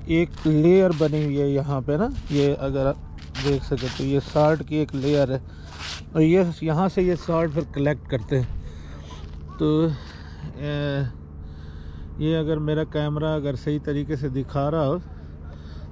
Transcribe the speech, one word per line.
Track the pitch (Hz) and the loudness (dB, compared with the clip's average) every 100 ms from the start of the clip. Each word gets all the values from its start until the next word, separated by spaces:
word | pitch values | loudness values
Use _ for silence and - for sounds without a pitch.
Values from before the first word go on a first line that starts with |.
| - | 0
एक | 165 170 - 160 | 2 2 0 2
layer | 151 165 190 185 | 6 8 8 6
बनी | 156 156 151 147 | 4 2 2 0
हुई | 143 | 2
है | 143 | 2
यहाँ | 139 139 139 | 2 0 -2
पे | 127 151 | 0 0
ना, | 240 269 - | 0 -2 0
ये | 143 143 143 | 2 4 2
अगर | 139 135 135 | -2 0 0
आप | 147 - - - - | 0 -8 -14 -10 -4
देख | 139 139 | 0 0
सकें | - 135 127 - | 0 -2 -2 -2
तो | |
ये | 135 139 | 0 0
salt | - 151 151 156 | 2 4 6 4
की | 139 151 | 0 -2
एक | 147 139 | 0 0
layer | 139 147 127 | 2 4 2
है, | 131 - - - - - - - 160 | 0 -6 -14 -14 -12 -10 -10 -2 4
और | |
ये | 160 180 175 151 | 6 6 4 0
यहाँ | 160 156 185 | 0 2 2
से | 202 | 2
ये | 180 170 | 2 2
salt | - 165 170 | 0 0 2
फिर | 151 147 143 | 0 -2 0
collect | 143 143 - | 0 0 -2
करते | 131 - 135 | -4 0 0
हैं। | 120 - - - - - - - - - - - | 0 -4 -8 -12 -12 -12 -12 -12 -12 -12 -10 0
तो, | 151 151 165 | 2 4 2
अ, | 131 - - - - 147 - 147 147 147 139 127 - - - - - - - - - - - | 0 -8 -14 -16 -12 -12 -8 -4 -2 -2 0 -2 -6 -14 -14 -12 -12 -14 -12 -12 -12 -10 -2
ये | 156 165 | 0 0
अगर | 156 156 | 0 0
मेरा | 151 151 | 0 0
camera | 151 151 147 147 156 156 | 0 -2 -2 0 0 0
अगर | 143 127 | -2 -4
सही | 151 147 | -2 -2
तरीके | 151 143 143 147 | -2 -4 -2 -4
से | 143 | -2
दिखा | 131 127 143 143 | -4 -2 0 0
रहा | 160 135 | 2 2
हो, | 175 - - - - - - - - - | 0 -4 -14 -14 -14 -14 -14 -14 -12 -12